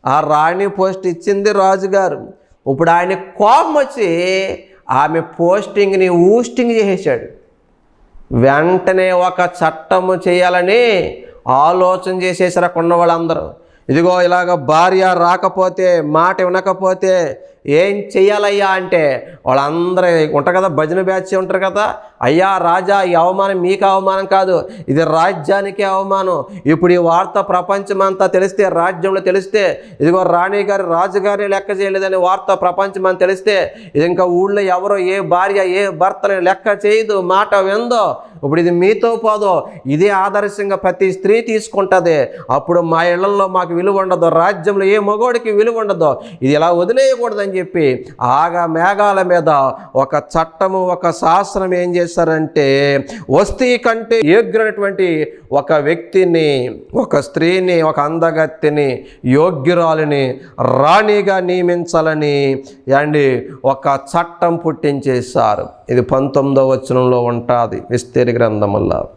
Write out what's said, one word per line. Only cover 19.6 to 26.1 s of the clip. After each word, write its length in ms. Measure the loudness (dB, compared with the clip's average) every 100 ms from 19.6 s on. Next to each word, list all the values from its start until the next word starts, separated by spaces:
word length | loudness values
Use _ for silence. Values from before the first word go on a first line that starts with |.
| 0 -2 -2 0 2 2 2 0
ఉంటారు 200 | 0 0
కదా, 100 | 0
భజన 340 | -2 -2 -2
బ్యాచ్ 340 | -2 -2 -2 -4
ఉంటారు 240 | -2 -2
కదా, 360 | -2 -2 -4 -6 -16 _
"అయ్యా 360 | 0 2 2 0
రాజా, 440 | 0 0 2 0
ఈ 120 | 2
అవమానం 480 | 2 2 2 -2 0
మీకు 240 | 0 2 2
అవమానం 400 | 2 0 -2 0
కాదు, 440 | 0 2 0 -2 -14 -2
ఇది 140 | 0
రాజ్యానికే 800 | 2 2 0 -2 -2 -2 -2 -4
అవమానం. 600 | -2 -2 -2